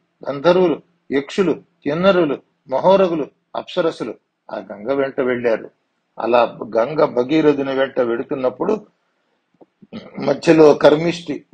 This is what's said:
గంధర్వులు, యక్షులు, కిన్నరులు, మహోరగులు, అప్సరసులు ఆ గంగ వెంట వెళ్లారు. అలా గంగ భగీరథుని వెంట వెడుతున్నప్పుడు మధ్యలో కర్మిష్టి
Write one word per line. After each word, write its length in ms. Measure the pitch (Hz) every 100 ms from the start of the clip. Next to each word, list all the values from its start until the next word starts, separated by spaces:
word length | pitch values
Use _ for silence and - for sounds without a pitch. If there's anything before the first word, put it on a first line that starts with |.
| _ _ -
గంధర్వులు, 520 | 139 156 180 180 135 - _ _
యక్షులు, 420 | 135 139 - 180
కిన్నరులు, 840 | 127 - _ 143 160 190 180 151 123 - _ -
మహోరగులు, 580 | 131 170 196 185 165 127 _ _ 117
అప్సరసులు 580 | - 180 165 151 123 - _ _ -
ఆ 60 | 107
గంగ 340 | 95 101 110
వెంట 280 | 139 135 131
వెళ్లారు. 500 | 127 123 120 107 - _ _ _ _ -
అలా 380 | 113 123 113 - 113 110
గంగ 280 | 127 156 147
భగీరథుని 680 | 120 127 156 151 139 139
వెంట 260 | 135 135 131
వెడుతున్నప్పుడు 840 | 120 117 - 139 127 127 175 214 - _ _ _ _ _ _ _ - _ - - - -
మధ్యలో 540 | 139 139 170 160 151
కర్మిష్టి 720 | - 147 151 170 170 - 139 -